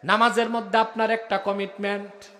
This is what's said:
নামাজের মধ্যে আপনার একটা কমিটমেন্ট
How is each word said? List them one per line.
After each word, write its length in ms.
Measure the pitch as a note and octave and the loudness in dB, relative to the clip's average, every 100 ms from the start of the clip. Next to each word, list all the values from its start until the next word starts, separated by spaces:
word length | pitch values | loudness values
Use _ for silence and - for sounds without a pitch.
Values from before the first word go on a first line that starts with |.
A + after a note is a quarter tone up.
নামাজের 460 | C#3 G#3+ A#3 G#3 A#3 | 2 4 4 2 0
মধ্যে 300 | A#3 G3+ A3 | -2 0 2
আপনার 320 | A3+ A3+ A3 | 2 0 0
একটা 260 | A3+ - G3 | 0 0 -2
কমিটমেন্ট 920 | G3+ G3+ G3 - G3+ G3+ G3+ - - | -2 -4 -6 -6 -4 -4 -8 -16 -20